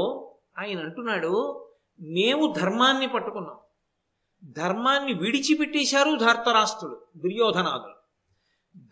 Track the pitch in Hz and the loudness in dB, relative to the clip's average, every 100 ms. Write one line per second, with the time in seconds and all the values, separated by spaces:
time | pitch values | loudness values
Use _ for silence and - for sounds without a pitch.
0 | 208 269 - - _ - 208 180 160 208 | 2 -2 -12 -20 _ -12 -8 -8 -8 -8
1 | 233 190 160 208 285 - - _ _ - | -4 -2 0 0 -2 -6 -14 _ _ -18
2 | 156 175 226 294 311 156 180 226 262 269 | -6 0 2 2 2 0 0 4 4 4
3 | 262 233 208 208 151 - _ _ _ _ | 0 -4 -6 -10 -12 -14 _ _ _ _
4 | _ _ _ _ 156 147 180 214 254 277 | _ _ _ _ -16 -6 -4 0 2 0
5 | 277 175 202 269 277 302 294 294 269 277 | 0 -2 0 0 2 2 2 0 2 4
6 | 294 277 226 233 247 226 214 - 156 117 | 4 4 4 4 4 4 2 -2 -10 -12
7 | - 160 175 214 220 175 165 127 101 - | -16 -6 -4 2 2 2 0 -2 -8 -20
8 | _ _ _ _ _ _ _ 175 131 | _ _ _ _ _ _ _ -20 -18